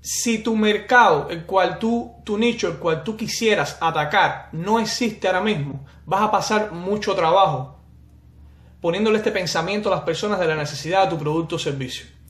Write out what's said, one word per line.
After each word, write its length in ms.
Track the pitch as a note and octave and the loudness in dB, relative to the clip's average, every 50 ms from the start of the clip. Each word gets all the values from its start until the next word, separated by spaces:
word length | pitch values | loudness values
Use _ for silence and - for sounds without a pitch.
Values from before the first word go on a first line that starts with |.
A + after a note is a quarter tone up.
| - | -8
Si 340 | - - - - A#3+ A3+ G#3+ | -6 -6 -4 0 0 -2 0
tu 140 | - A#3 A3+ | 0 -2 0
mercado, 720 | G#3+ G#3+ G#3+ G#3 G#3 - - C4 B3 A#3 G3 - - - - | 2 2 2 2 0 0 4 6 8 8 8 6 2 0 -4
el 160 | F3 E3 D#3+ | -8 -10 -6
cual 320 | - F#3+ F#3+ F3+ E3+ E3+ - | 0 2 2 2 2 0 -2
tú, 380 | A3+ A3+ A#3 A#3 - - - - - | -2 -2 0 -2 -4 -8 -16 -14 -6
tu 120 | - G#3 | -6 -2
nicho, 320 | G#3 A#3 A#3+ A3+ - - F3+ | 0 0 0 0 0 -2 -4
el 60 | D#3+ | -4
cual 280 | - - E3 D#3+ D3+ | -2 -2 -2 -2 -2
tú 140 | - A3+ G#3+ | -4 -8 -6
quisieras 640 | - A#3+ G#3 - - A#3 A3 G#3 E3+ C#3 - - - | -6 -6 -6 -4 0 2 2 2 2 0 -4 -4 -2
atacar, 720 | E3+ E3 D#3 - - D3 - G3 E3+ C#3+ - - - - | -2 0 0 0 -2 2 4 4 4 4 0 -6 -12 -12
no 260 | - D#3+ E3+ G3+ A3 A#3 | -10 -6 -2 0 0 0
existe 480 | G#3+ G#3+ - - A#3+ A3+ - - - | 0 -2 -2 -2 -2 -2 -2 -2 -2
ahora 140 | F#3 F#3 F#3 | 0 0 2
mismo, 460 | G3+ A3 G#3 D3+ C#3+ C#3+ C3+ - - - - - - | 0 0 0 -2 -4 -6 -8 -10 -14 -18 -20 -20 -6
vas 160 | - F3+ G3 | -2 0 0
a 100 | G#3+ G#3+ | 2 2
pasar 420 | - F#3+ - - G#3+ - G#3 - | 2 0 0 0 0 0 0 -2
mucho 420 | E3 E3+ F3+ F#3+ G#3 G#3 - G#3 F#3+ | -6 -8 -4 -4 -4 -2 -2 -2 0
trabajo 640 | - E3+ D#3+ F3 G3 G3 F#3+ C#3+ C3+ C3+ - - - - - - - - - - - _ - - - - - - - - - - - | 2 2 4 6 4 4 4 2 -4 -6 -10 -14 -20 -20 -20 -20 -20 -20 -20 -20 -20 _ -20 -20 -20 -20 -20 -20 -20 -20 -20 -18 -4
poniéndole 340 | - E3+ E3+ G3 A3 A3 G#3+ | -2 -2 0 2 2 2 2
este 140 | G#3+ G#3+ A3 | 2 2 0
pensamiento 580 | G#3+ G3 F3+ D#3 - F3 D#3+ F#3 G3+ G#3 G#3 G3+ | -2 -2 -4 -2 -2 -2 -2 0 -2 -2 0 0
a 40 | F#3+ | -2
las 80 | D3+ - | 0 -2
personas 340 | E3+ D#3+ - - G#3 G#3 F#3 | -4 -4 -2 -2 -2 0 0
de 80 | F3 | 0
la 100 | D#3+ D#3 | 0 0
necesidad 480 | D#3 D3 C#3+ C#3 C3+ D3 D#3 F#3 G3 F#3+ | 0 -4 -6 -6 -8 -4 0 2 2 4
de 40 | E3+ | 2
tu 100 | E3+ D3+ | 0 -2
producto 380 | D3 D3 D#3 E3 E3 D#3 F3 | -2 -2 -2 -2 -2 -4 -6
o 20 | D#3+ | -4
servicio. 460 | - D#3 C#3 C3+ C3 B2 - - - - - - - | -4 -4 -4 -4 -6 -8 -8 -12 -16 -18 -20 -20 -20